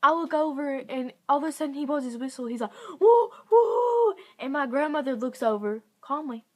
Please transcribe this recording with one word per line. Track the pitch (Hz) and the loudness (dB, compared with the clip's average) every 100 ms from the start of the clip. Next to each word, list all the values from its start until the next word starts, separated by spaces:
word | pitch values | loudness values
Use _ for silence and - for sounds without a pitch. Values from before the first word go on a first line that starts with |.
I | 277 | 4
look | 330 330 | 2 0
over, | 311 311 277 285 269 - | 0 0 -2 -6 -6 -6
and | 262 247 - _ | -8 -8 -10 _
all | 285 | 0
of | |
a | 311 | 0
sudden | 285 311 | -4 -6
he | 277 285 | -6 -4
blows | 294 | -4
his | 254 233 | -4 -8
whistle. | 262 262 240 | -10 -8 -8
He's | 240 | -6
like, | 220 - - 330 | -8 -8 -18 2
Woo, | 403 466 466 - - | 6 6 4 -4 2
woo. | 440 466 480 480 480 466 392 - _ | 4 4 2 2 4 2 0 -10 _
And | 254 | -6
my | 285 277 | -4 -2
grandmother | 254 302 302 269 247 | -2 -2 -2 -4 -4
looks | 254 247 | -4 -2
over | 233 214 208 214 _ _ | -2 0 -4 -6 _ _
calmly. | - 285 302 233 _ | -8 -6 -6 -12 _